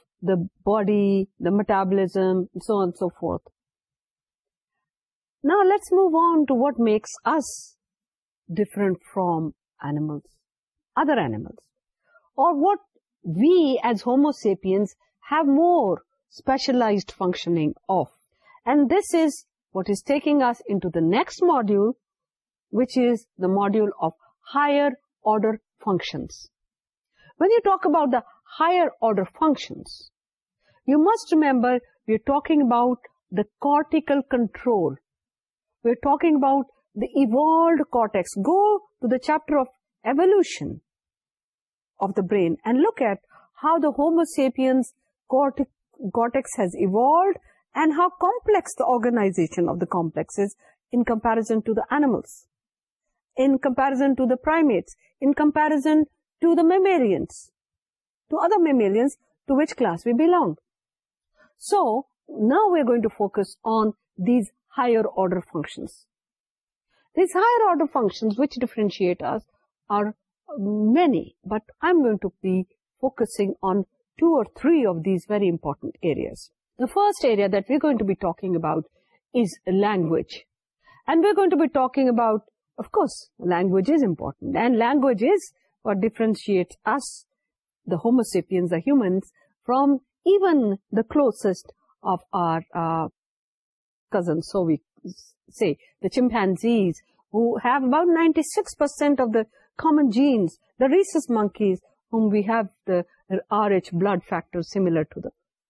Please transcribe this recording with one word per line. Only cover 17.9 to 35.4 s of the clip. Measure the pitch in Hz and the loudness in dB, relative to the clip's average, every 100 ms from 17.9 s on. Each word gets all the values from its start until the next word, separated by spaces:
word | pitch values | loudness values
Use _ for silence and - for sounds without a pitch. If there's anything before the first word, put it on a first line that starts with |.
| 185 - _ _ _ _ _ 233 | -2 -2 _ _ _ _ _ 0
And | 294 262 | 2 2
this | 381 403 | 0 0
is | 339 311 - - _ _ | 0 0 -2 -14 _ _
what | 190 185 | -8 -4
is | 202 | -4
taking | - 285 302 294 | -2 -2 0 2
us | 247 233 - | 0 -2 -6
into | 202 180 | -4 -4
the | 170 | -2
next | 165 214 370 - | 0 0 -2 0
module, | 349 285 208 202 214 - _ _ _ _ _ _ _ | 0 2 2 2 0 -2 _ _ _ _ _ _ _
which | 202 254 262 | -4 -2 0
is | 240 226 - - | 0 0 -6 -6
the | 180 | -2
module | 196 202 214 208 - | 0 0 0 0 -2
of | 165 - _ _ - | -6 -8 _ _ -6
higher | 277 294 285 285 247 _ _ | -2 0 2 0 -2 _ _
order | 214 214 220 214 _ _ | -2 0 0 -4 _ _
functions. | - 180 - 143 - - - _ _ _ _ _ _ _ _ - | -4 -2 -4 -12 -12 -16 -20 _ _ _ _ _ _ _ _ -2
When | 359 | 2
you | 466 | 2
talk | 403 381 320 | 2 0 2
about | 311 294 | 2 2
the | 240 - _ _ - | -2 -4 _ _ -2
higher | 330 359 311 - | 0 2 0 0
order | 226 196 185 - | -2 0 -4 -2
functions, | 320 277 - - - - - _ _ _ _ _ _ _ | 0 0 -6 -16 -20 -20 -20 _ _ _ _ _ _ _
you | - 294 | 0 4
must | 339 453 - | 4 2 2
remember | 320 294 254 240 247 - _ - | 2 2 2 2 -2 -6 _ -4
we're | 220 | -2
talking | - 277 - 302 | 0 -2 0 2
about | 254 240 247 247 - _ - | 2 2 0 -2 -8 _ -10
the | 185 208 - | -6 -6 -4
cortical | 285 294 311 320 302 277 | 0 0 0 -2 0 -2
control. | - 247 220 - 247 214 156 139 _ _ _ _ | -2 -2 -4 -4 -2 0 -2 -6 _ _ _ _